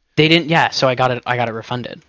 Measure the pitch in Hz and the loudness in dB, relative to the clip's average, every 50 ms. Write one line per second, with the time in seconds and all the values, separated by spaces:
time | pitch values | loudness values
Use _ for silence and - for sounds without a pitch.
0 | _ _ _ 151 151 156 165 175 156 143 165 160 127 - - - 139 131 127 120 | _ _ _ 0 2 4 4 2 2 2 2 2 2 0 0 0 0 0 2 2
1 | 127 127 123 123 - - 123 123 120 113 110 113 107 - 123 123 117 - - 170 | 2 0 0 -2 -4 -4 -2 -2 -2 -4 -4 -8 -8 -8 -8 -8 -8 -10 -14 -16
2 | - | -20